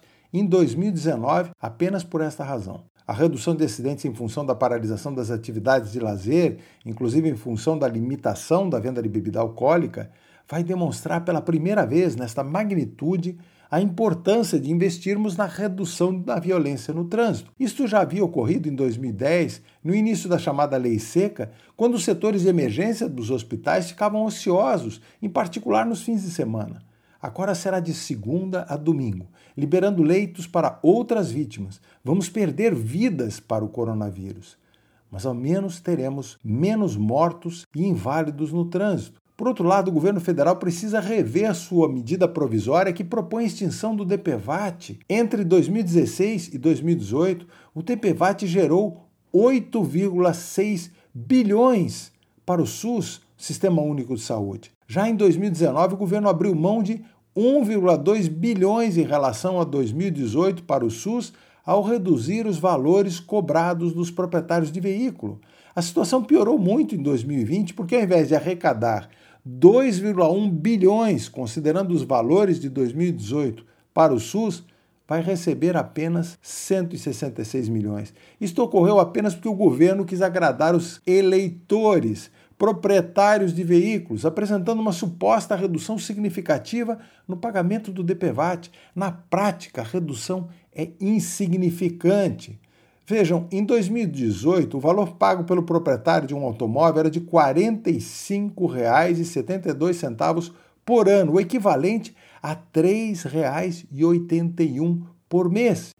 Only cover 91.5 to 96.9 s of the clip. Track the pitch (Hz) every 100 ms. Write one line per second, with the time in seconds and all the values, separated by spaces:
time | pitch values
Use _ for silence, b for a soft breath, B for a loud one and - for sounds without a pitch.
91.5 | 185 180 170 180 175 170 202 185 113 -
92.5 | 104 b b b b b 214 180 170 170
93.5 | 190 208 240 185 233 208 139 117 95 127
94.5 | 185 139 139 139 208 185 - 196 185 170
95.5 | 180 170 165 165 123 165 165 143 143 135
96.5 | 113 113 123 165